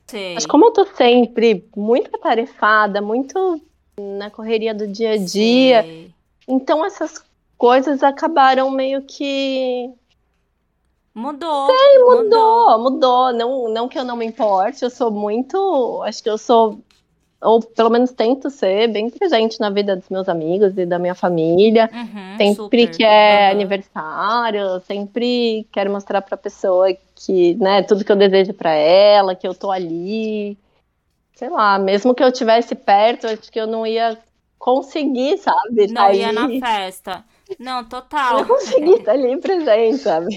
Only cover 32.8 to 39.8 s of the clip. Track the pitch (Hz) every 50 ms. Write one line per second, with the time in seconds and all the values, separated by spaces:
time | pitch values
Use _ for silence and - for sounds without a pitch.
32.8 | - - 202 202 214 233 254 - - 226 220 214 - - - 233 220 220 220 226
33.8 | 226 226 226 226 226 226 220 226 _ _ _ _ _ _ _ - - 254 254 269
34.8 | 262 - - 330 294 294 269 240 254 285 381 381 - 254 170 170 196 214 240 226
35.8 | 202 202 233 240 202 196 202 196 226 226 214 226 233 277 233 262 254 240 220 202
36.8 | 190 185 185 - - 208 185 175 - _ _ _ _ - 381 - 240 254 254 247
37.8 | 233 226 - 262 254 - - 302 269 254 262 269 - - 480 554 539 - 508 508
38.8 | 302 330 381 - - - 214 285 269 240 262 349 - - 381 359 311 269 208 220